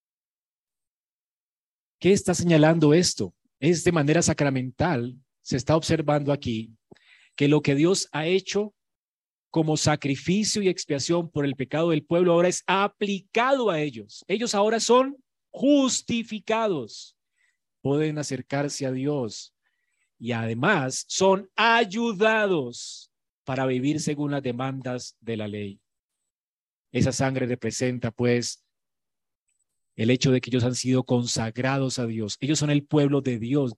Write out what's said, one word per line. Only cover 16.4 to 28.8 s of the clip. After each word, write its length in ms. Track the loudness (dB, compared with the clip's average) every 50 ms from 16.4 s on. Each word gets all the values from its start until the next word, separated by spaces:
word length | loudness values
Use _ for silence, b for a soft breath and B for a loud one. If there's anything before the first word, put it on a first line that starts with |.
| -4 -4 -2 0 0 -2 -2 -4 -6 -8 -12 -18 -20 -20 _ _ _ _ _ _ _ _ _ _ _ _ _ _
pueden 380 | -4 -2 0 0 0 -2 -2 -4
acercarse 640 | -6 -6 -6 -8 -6 -4 -4 -2 -2 -4 -4 -6 -4
a 60 | -4
Dios 640 | -4 -4 -2 -2 -2 -2 -4 -6 -8 -12 -18 -20 _ _ _ _ _ _ _ _ _ _ _ _ _ -12
y 140 | -8 -6 -4
además 720 | -4 -4 -4 -4 -2 0 0 2 0 0 -4 -6 -8 -8 -6
son 420 | -2 2 4 4 4 2 -2 -4 _
ayudados 1600 | 0 2 4 4 2 2 0 -2 -4 -4 -4 -2 0 0 0 2 2 0 0 0 -2 -2 -6 -8 -12 -14 -16 -16 -18 -20 _ _ _ _ _ _ _ _
para 200 | -6 -4 -2 0
vivir 360 | 0 0 0 0 -2 -2 -2
según 300 | -4 -4 -4 -4 -4 -4
las 120 | -4 -4 -4
demandas 720 | -4 -4 -4 -6 -6 -6 -8 -8 -8 -8 -8 -10 -14 -20 _
de 160 | _ -8 -6 -6
la 100 | -6 -8
ley. 320 | -8 -8 -10 -10 -12 -16 _ _ _ _ _ _ _ _ _ _ _ _ _ _ _ _ _ _ _ _ _ _
Esa 220 | -2 0 0 0 0
sangre 340 | 0 -2 -2 -2 -2 -4 -4
representa, 640 | -4 -4 -6 -6 -6 -4 -2 -2 -2 -4 -6 -6
pues, 520 | -4 -2 0 0 2 0 -2 -4 -8 -12 _ _ _ _